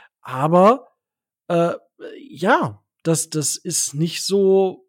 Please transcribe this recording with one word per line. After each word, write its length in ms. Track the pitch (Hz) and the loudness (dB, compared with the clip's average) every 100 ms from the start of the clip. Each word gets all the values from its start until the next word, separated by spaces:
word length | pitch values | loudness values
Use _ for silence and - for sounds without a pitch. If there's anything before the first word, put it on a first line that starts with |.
| - _ | -20 _
aber, 680 | - 127 151 175 196 269 - _ _ _ _ _ - | -12 -4 2 4 6 4 -2 _ _ _ _ _ -4
äh, 260 | 170 170 - _ _ - - | 0 0 -2 _ _ -20 -18
ja, 640 | - 127 180 311 160 101 _ _ | -20 -6 0 0 0 -8 _ _
das, 260 | 165 160 - | -2 -2 -2
das 280 | 156 139 - | -6 -6 -8
ist 360 | 185 160 - | -8 -6 -6
nicht 300 | 139 170 - | -4 -4 -4
so 640 | - 196 190 190 190 - | -2 0 2 2 2 -4